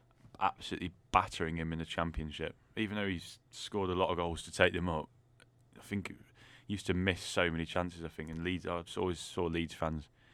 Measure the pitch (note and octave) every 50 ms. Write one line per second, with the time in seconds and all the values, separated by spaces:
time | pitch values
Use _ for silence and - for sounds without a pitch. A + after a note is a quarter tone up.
0 | _ _ - _ - - - - F#2+ F#2 - - - - F2+ - F2+ F2+ - -
1 | _ - - F#2 F#2 - - - E2+ D#2+ E2 E2 D#2+ D#2+ E2 D#2+ D#2+ - - E2+
2 | E2 E2+ D#2+ E2 D#2+ D#2 D2+ - D#2+ - - - - _ - G#2+ A2 G2 G#2+ G#2
3 | G2+ G2 F#2 E2 - - - - _ - - - - - - G#2 F#2+ F2+ F2+ F2+
4 | F#2 E2 F2+ E2+ F2 E2+ E2 - - E2+ - - F#2 F2+ F2+ F2 F2 F2+ D#2+ D#2
5 | D2 - _ - _ _ - - - - _ _ - - - - - - G#2 G2
6 | E2+ - - - - - - - - - - - - - G#2 F#2+ - - F2+ F2+
7 | F#2 F#2+ F2+ - - - - G2 F2+ E2+ E2 E2 E2 - - F2+ F2+ F2 E2+ E2+
8 | E2 D#2 - - D#2+ D#2 D#2+ E2 E2+ F2+ F#2 E2+ F2 F2+ F2 E2+ E2+ - - F#2+
9 | F#2+ F#2 F2 - - - - F#2+ F2 E2 E2 E2+ E2+ D#2 - - E2 D#2+ D#2+ D#2
10 | D2+ - _ _ - -